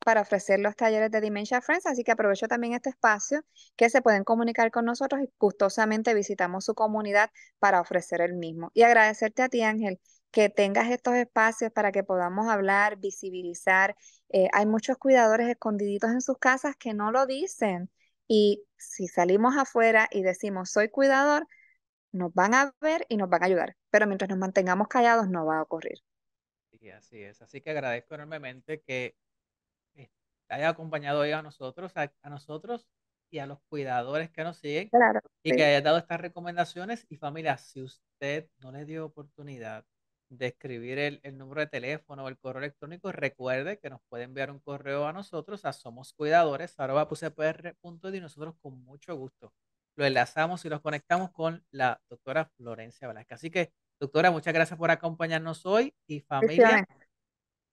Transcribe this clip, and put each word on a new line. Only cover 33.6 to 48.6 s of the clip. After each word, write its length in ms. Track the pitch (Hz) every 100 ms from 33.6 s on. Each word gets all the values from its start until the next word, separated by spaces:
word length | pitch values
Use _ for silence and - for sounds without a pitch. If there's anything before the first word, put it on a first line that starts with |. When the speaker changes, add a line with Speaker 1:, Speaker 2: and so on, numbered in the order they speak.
| _
Speaker 2:
cuidadores 600 | 147 135 123 123 151 165
que 140 | - 160
nos 120 | 170
siguen 340 | 147 147 208
Speaker 1:
Claro, 280 | 240 226 220 - _
Speaker 2:
y 80 | -
Speaker 1:
sí. 40 | -
Speaker 2:
que 100 | 151
haya 160 | 143
dado 160 | 151 165
estas 240 | - 170
recomendaciones. 840 | 175 170 175 175 170 175 190 233 -
Y 80 | 147
familia, 400 | 143 156 156 135
si 240 | - 135
usted 680 | 131 - _ - 139 151 156 _
no 120 | 131
le 140 | 139 147
dio 200 | 160 156
oportunidad 800 | 151 147 _ 143 131 110 110 - _ _ _ _
de 180 | 123 123
escribir 500 | - 139 120 120 135
el, 220 | 147 143
el 140 | 139 135
número 220 | 135 143
de 80 | 151
teléfono 560 | 131 123 151 - 139
o 60 | 135
el 80 | 131
correo 220 | 131 131
electrónico, 480 | 147 - 147 180 196
recuerde 680 | - 139 - 127 131 151 208
que 100 | 143
nos 100 | 127 _
puede 160 | 120
enviar 260 | 123 135 135
un 120 | 143
correo 440 | - 139 139 143 147
a 60 |
nosotros 540 | 180 196 165 147 202 147
a 80 |
somos 400 | - 127 120 131
cuidadores 680 | - 151 165 160 139 175 -
arroba 300 | 135 139 151
pucpr 640 | 151 160 151 156 156 165 -
punto 260 | 175 165 190
edu 80 | 196
y 60 |
nosotros 340 | 165 143 156 165